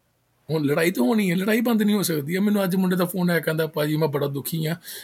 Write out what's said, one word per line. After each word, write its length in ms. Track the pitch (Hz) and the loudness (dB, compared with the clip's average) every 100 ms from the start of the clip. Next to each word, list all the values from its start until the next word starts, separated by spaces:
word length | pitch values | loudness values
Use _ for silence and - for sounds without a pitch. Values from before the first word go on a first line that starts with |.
| _ _ _ _ - | _ _ _ _ -4
ਹੁਣ 140 | 156 | -2
ਲੜਾਈ 280 | 139 156 170 | 0 2 0
ਤਾਂ 120 | 190 | 2
ਹੋਣੀ 280 | 247 220 190 | 2 2 2
ਹੈ, 40 | 175 | 0
ਲੜਾਈ 260 | 202 226 | 0 0
ਬੰਦ 200 | 233 220 | 2 2
ਨਹੀਂ 140 | 208 208 | 2 2
ਹੋ 60 | |
ਸਕਦੀ। 320 | 170 151 143 | 0 -2 -2
ਇਹ 60 | 185 | 0
ਮੈਨੂੰ 240 | 208 208 | 2 2
ਅੱਜ 120 | 190 190 | 2 0
ਮੁੰਡੇ 200 | 185 180 | 2 0
ਦਾ 100 | 175 | 0
phone 240 | 185 175 | 0 0
ਆਇਆ, 100 | 170 | 0
ਕਹਿੰਦਾ, 280 | 160 156 156 | 0 -2 -2
"ਭਾਜੀ, 300 | 156 151 151 | -2 -2 0
ਮੈਂ 100 | 160 | 0
ਬੜਾ 200 | 139 139 | 0 -2
ਦੁਖੀ 400 | 139 - 160 156 | -4 -6 -4 -4
ਹਾਂ, 80 | 170 - - | -6 -10 -18